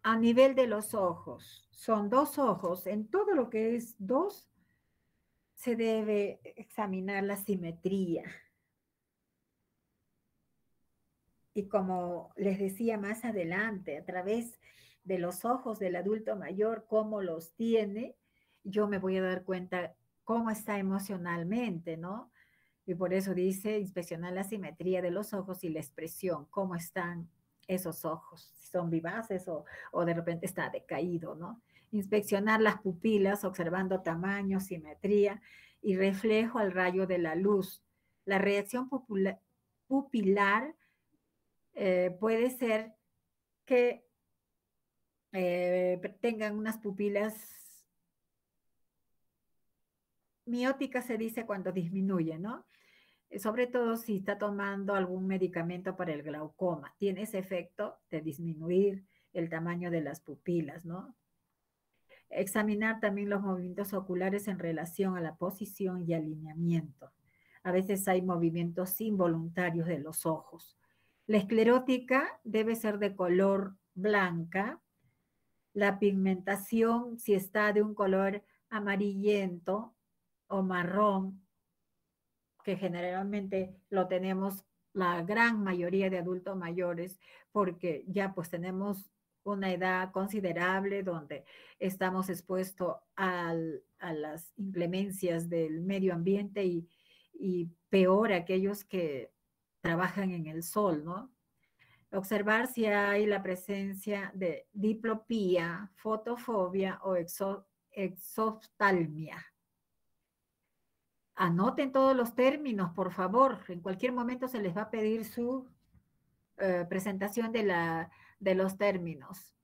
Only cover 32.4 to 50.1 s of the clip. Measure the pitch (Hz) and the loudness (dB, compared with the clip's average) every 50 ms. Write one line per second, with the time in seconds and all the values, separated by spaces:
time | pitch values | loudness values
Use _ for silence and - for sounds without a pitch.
32.4 | 202 220 220 220 220 208 208 - - 190 175 - - 226 220 202 190 196 202 202 | 4 4 6 6 6 4 4 2 -4 -4 -4 0 2 4 4 6 4 4 2 0
33.4 | - 185 190 - 170 165 175 185 190 185 190 185 - 170 165 170 180 196 196 202 | -2 -6 -4 -2 -2 -2 0 -2 0 0 0 0 0 -2 -2 -2 -2 -2 -2 -2
34.4 | 196 190 190 190 190 - 180 165 170 156 151 _ - 196 208 208 202 208 247 208 | -2 0 0 -2 -2 -4 -8 -10 -10 -14 -16 _ 0 4 6 6 6 4 2 -4
35.4 | - - - - - - _ _ - 208 185 185 190 196 190 196 - 220 214 220 | -12 -20 -20 -20 -20 -20 _ _ -2 0 2 4 4 2 2 2 2 4 4 4
36.4 | 226 233 233 240 208 190 180 185 185 180 180 190 190 180 185 180 170 160 160 170 | 4 2 0 0 0 2 2 2 2 2 2 2 0 2 2 0 0 0 0 2
37.4 | 190 202 208 196 190 - - - _ _ _ _ _ _ _ _ _ 196 196 190 | 4 4 4 4 2 -2 -8 -18 _ _ _ _ _ _ _ _ _ 0 2 4
38.4 | 190 202 202 202 202 - - 247 262 262 277 254 - - 208 190 190 190 190 - | 4 4 2 2 0 -2 -4 -6 -4 -4 -6 -6 -6 -2 0 2 2 2 0 -4
39.4 | _ _ _ _ _ _ _ _ _ _ 269 277 277 - - 226 196 190 196 202 | _ _ _ _ _ _ _ _ _ _ 0 0 0 0 -2 2 4 4 6 6
40.4 | 202 196 202 220 254 302 320 _ _ _ _ _ _ _ _ _ _ _ _ _ | 6 6 4 4 2 -2 -10 _ _ _ _ _ _ _ _ _ _ _ _ _
41.4 | _ _ _ _ _ _ _ - - 190 185 180 180 180 175 175 208 226 226 226 | _ _ _ _ _ _ _ 0 2 4 4 4 4 2 0 0 0 2 4 4
42.4 | 240 254 254 - 254 226 220 220 220 226 - _ _ _ _ _ _ _ _ _ | 2 0 0 0 0 2 2 0 -2 -6 -16 _ _ _ _ _ _ _ _ _
43.4 | _ _ _ _ _ - 254 247 240 240 240 - _ _ _ _ _ _ _ _ | _ _ _ _ _ 4 6 6 6 4 2 -2 _ _ _ _ _ _ _ _
44.4 | _ _ _ _ _ _ _ _ _ _ _ _ _ _ _ _ _ _ - 190 | _ _ _ _ _ _ _ _ _ _ _ _ _ _ _ _ _ _ -4 0
45.4 | 185 180 175 180 180 180 180 180 180 180 180 175 175 190 - _ - 240 226 214 | 0 2 2 2 2 2 2 2 4 2 0 0 -2 -8 -6 _ -2 -2 0 0
46.4 | 214 214 208 214 214 220 214 - - 202 190 196 202 208 202 202 208 220 214 - | -2 -2 -2 -2 -4 -4 -4 -4 -6 -8 -4 0 0 0 2 2 0 0 -4 -8
47.4 | - - - - - - - - _ _ _ _ _ _ _ _ _ _ _ _ | -16 -18 -20 -20 -20 -20 -20 -20 _ _ _ _ _ _ _ _ _ _ _ _
48.4 | _ _ _ _ _ _ _ _ _ _ _ _ _ _ _ _ _ _ _ _ | _ _ _ _ _ _ _ _ _ _ _ _ _ _ _ _ _ _ _ _
49.4 | _ _ _ _ _ _ _ _ _ _ _ _ _ _ | _ _ _ _ _ _ _ _ _ _ _ _ _ _